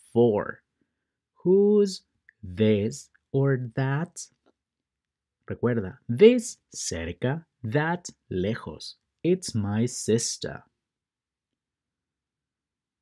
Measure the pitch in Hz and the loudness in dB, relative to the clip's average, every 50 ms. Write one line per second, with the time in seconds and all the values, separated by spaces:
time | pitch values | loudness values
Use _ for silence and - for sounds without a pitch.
0 | _ _ - 117 120 117 104 101 - - - - _ _ _ _ _ _ _ _ | _ _ 2 4 4 4 4 0 -2 -4 -8 -14 _ _ _ _ _ _ _ _
1 | _ _ _ _ _ _ _ _ - 175 185 196 202 208 214 208 202 196 185 - | _ _ _ _ _ _ _ _ 0 2 4 4 4 6 4 4 4 2 -2 -6
2 | - _ _ _ _ _ _ _ 104 92 90 92 110 107 107 101 101 117 143 - | -16 _ _ _ _ _ _ _ -16 -10 -2 2 4 4 4 4 2 -2 -6 -8
3 | - - _ _ _ _ - 139 139 139 135 127 127 117 - - 135 135 139 147 | -14 -20 _ _ _ _ -2 0 0 2 0 -2 -4 -6 -6 -4 -4 -2 -2 -4
4 | 170 - - - - - _ _ _ _ _ _ _ _ _ _ _ _ _ _ | -6 -8 -10 -14 -18 -18 _ _ _ _ _ _ _ _ _ _ _ _ _ _
5 | _ _ _ _ _ _ _ _ _ - 107 - - 117 120 113 95 92 - - | _ _ _ _ _ _ _ _ _ -14 -8 -4 -2 0 0 -2 -2 -4 -8 -12
6 | _ - 117 127 196 226 247 247 226 - - - _ _ - - - - 92 85 | _ -6 4 6 8 8 8 6 2 -6 -12 -16 _ _ -14 -12 -10 -8 -6 -6
7 | - - - - - 127 143 165 - _ _ _ - 110 110 147 151 165 175 175 | -6 -8 -6 -4 -4 -2 -2 -4 -8 _ _ _ -8 -4 -2 -2 -2 -2 -4 -6
8 | - - - _ _ _ 98 92 90 104 113 - - - 76 73 - - - _ | -8 -12 -20 _ _ _ -4 -4 -2 -2 -4 -6 -8 -12 -16 -16 -16 -20 -20 _
9 | _ _ _ _ - 165 185 185 - - - 110 101 101 104 107 120 127 - - | _ _ _ _ -2 -2 -2 -2 -4 -6 -6 -4 -4 -2 0 0 -2 -2 -4 -6
10 | - - 107 117 120 - - - - - - - - _ _ _ _ _ _ _ | -2 0 0 0 0 -4 -8 -8 -10 -12 -12 -14 -18 _ _ _ _ _ _ _
11 | _ _ _ _ _ _ _ _ _ _ _ _ _ _ _ _ _ _ _ _ | _ _ _ _ _ _ _ _ _ _ _ _ _ _ _ _ _ _ _ _
12 | _ _ _ _ _ _ _ _ _ _ _ _ _ _ _ _ _ _ _ _ | _ _ _ _ _ _ _ _ _ _ _ _ _ _ _ _ _ _ _ _